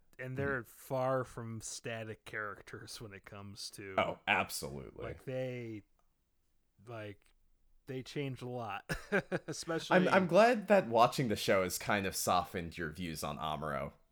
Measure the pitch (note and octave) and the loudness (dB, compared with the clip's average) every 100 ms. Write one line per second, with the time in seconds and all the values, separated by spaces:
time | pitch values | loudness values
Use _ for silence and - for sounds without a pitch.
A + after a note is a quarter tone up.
0 | _ - B2+ C3 C#3 C3+ A2 - - C3 | _ -14 -10 -4 -2 -4 -6 -14 -6 -2
1 | C3 C3 B2 - A#2 A2+ - - B2 A2+ | 2 0 -2 -8 -10 -10 -10 -10 -8 -8
2 | A2 G#2+ - A2 G#2 F#2+ - G#2 G#2 - | -8 -12 -10 -8 -6 -8 -12 -14 -14 -14
3 | G#2+ G2 - G#2 G2+ G2 - - G2 F#2+ | -12 -14 -16 -14 -14 -12 -12 -12 -6 -2
4 | F2+ F2+ - G2 - - D2 C#2 A#1 - | 0 -2 0 2 0 -4 -8 -8 -12 -10
5 | - D2+ - C3 C3 B2 A#2 A2 - _ | -10 -10 -8 -6 -4 -6 -8 -10 -14 _
6 | _ _ _ _ _ _ _ _ G2 A2+ | _ _ _ _ _ _ _ _ -14 -12
7 | G#2 G2+ _ _ _ _ _ _ - C3 | -12 -14 _ _ _ _ _ _ -10 -8
8 | B2 D3 C#3 B2 B2 B2 A2+ G2+ - D#3+ | -6 -6 -4 -6 -8 -8 -6 -8 -6 -8
9 | - G3+ - F3 - D3+ - E3 - F#3 | -2 -2 0 -4 -6 -8 -4 -4 4 6
10 | F#3 F#3+ F3+ F3 A3+ A#3+ F#3 G3+ A#2 A2+ | 6 4 6 8 8 6 6 4 6 8
11 | B2+ - B2 G2+ - G2+ F#2 - - G#2 | 8 6 0 2 4 4 4 0 0 2
12 | F#2+ - - F2+ E2+ F#2+ E2+ D#2+ D#2+ D#2+ | 2 0 2 2 2 -4 -6 -6 -6 -4
13 | F2 D2+ D2 D2 D#2 D2+ D#2 C#2+ C#2+ - | -6 -4 -4 -4 -4 -4 -2 -4 -6 -10
14 | _ | _